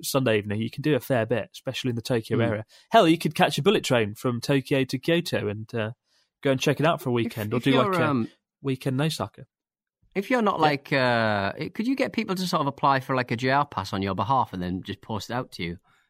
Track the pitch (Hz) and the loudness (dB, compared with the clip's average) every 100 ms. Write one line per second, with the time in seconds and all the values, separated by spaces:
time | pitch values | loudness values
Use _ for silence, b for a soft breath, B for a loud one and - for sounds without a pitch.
0 | - 139 127 110 104 104 113 - 151 139 | -4 0 2 2 0 -4 -4 -4 -2 0
1 | - 127 110 120 - - - 127 127 117 | 0 0 0 -2 -4 -10 -8 -6 -4 -4
2 | - 123 110 107 117 107 110 b b 226 | -2 -2 0 0 2 0 -6 b b 6
3 | 180 160 175 - 180 147 143 208 - 123 | 6 6 2 2 2 2 2 2 2 2
4 | 107 104 131 120 - 143 131 139 135 135 | 2 -2 -4 -4 0 0 2 0 0 -4
5 | - 170 175 107 104 104 110 117 107 120 | 0 0 0 -2 -2 -6 -6 -6 -6 -8
6 | _ _ _ _ 139 135 - 143 147 151 | _ _ _ _ 0 0 2 2 2 0
7 | - 120 117 - 107 120 139 131 127 180 | 0 0 0 -4 -4 -2 2 4 4 2
8 | 156 135 110 _ _ _ 139 131 - 131 | 2 0 -2 _ _ _ -6 -4 -2 0
9 | 156 156 101 - - _ _ _ _ _ | -2 -2 -6 -10 -20 _ _ _ _ _
10 | _ - 202 254 208 - 156 143 - 143 | _ -6 0 2 2 2 2 2 0 2
11 | 127 120 113 104 98 - 165 - 220 269 | 4 2 2 2 -2 -4 -8 -4 -2 0
12 | 247 208 220 185 180 175 143 135 147 135 | -2 -2 -4 -2 -2 0 -2 0 2 2
13 | 127 131 123 117 131 135 147 - 95 101 | 2 -2 0 0 2 2 0 -2 -4 -2
14 | 98 95 101 135 110 92 90 92 - 101 | -2 0 0 0 0 -4 -4 -4 -6 -10
15 | - 110 - 117 131 - 85 87 _ _ | -8 -8 -6 -8 -8 -8 -8 -8 _ _
16 | _ | _